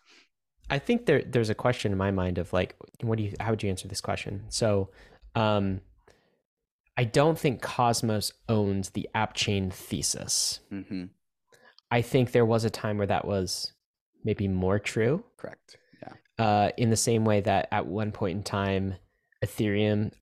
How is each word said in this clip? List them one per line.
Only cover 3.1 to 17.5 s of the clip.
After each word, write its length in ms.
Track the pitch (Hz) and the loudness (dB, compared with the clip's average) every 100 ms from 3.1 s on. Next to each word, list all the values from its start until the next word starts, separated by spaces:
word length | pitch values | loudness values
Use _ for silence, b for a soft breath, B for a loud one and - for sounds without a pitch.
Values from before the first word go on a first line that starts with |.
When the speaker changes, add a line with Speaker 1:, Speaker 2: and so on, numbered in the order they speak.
| 113 | -2
Speaker 1:
do 60 | |
you, 100 | 107 - | -2 -4
how 100 | 110 | -2
would 100 | 110 | -2
you 80 | 104 | -2
answer 200 | 92 98 | -4 -6
this 120 | 98 | -8
question? 440 | - 98 - 98 107 | -6 -6 -6 -10 -8
So, 400 | - 113 101 98 b b b - | -2 2 2 0 b b b -8
um, 460 | 120 110 104 98 95 - _ b b b b _ _ _ _ _ - | 0 2 2 0 -2 -8 _ b b b b _ _ _ _ _ -4
I 60 | |
don't 340 | 117 143 151 165 | 0 4 4 4
think 240 | 156 110 | 0 -2
Cosmos 720 | - - 123 113 113 107 - - - | -4 0 2 2 2 0 -2 -6 0
owns 420 | 110 101 98 92 | 2 2 0 -2
the 180 | 104 - | -6 -4
app 220 | 110 107 | -2 -2
chain 380 | - - 101 95 | -2 -2 0 -2
thesis. 880 | - - 107 - - - - - - - | -6 -8 -4 -4 -4 -4 -2 -2 -6 -10
Speaker 2:
Mm-hmm. 340 | 98 95 92 92 - _ _ _ b b b - | -12 -8 -10 -10 -14 _ _ _ b b b -2
Speaker 1:
I 120 | 123 | 0
think 280 | 117 135 120 | 2 2 4
there 160 | 123 113 | 4 4
was 180 | 113 | 4
a 60 | 113 | 0
time 280 | - 110 104 | -2 -4 -2
where 100 | 101 | 0
that 160 | 101 | 0
was 480 | - 101 92 - - - _ _ _ _ | 0 -2 -2 -4 -10 -12 _ _ _ _
maybe 240 | 110 104 101 | -4 0 0
more 320 | 92 92 104 | 0 2 0
true. 460 | - - 113 170 - _ | 0 0 0 0 -4 _
Speaker 2:
Correct. 400 | - - _ - _ - | -16 -16 _ -20 _ -20
Yeah. 120 | - - _ - | -20 -20 _ 0
Speaker 1:
Uh, 320 | 110 104 101 - | 4 4 4 2
in 140 | 117 | 2
the 60 | 110 | 2
same 280 | - 113 | 2 2
way 160 | 110 104 | 4 2
that 260 | 101 | 4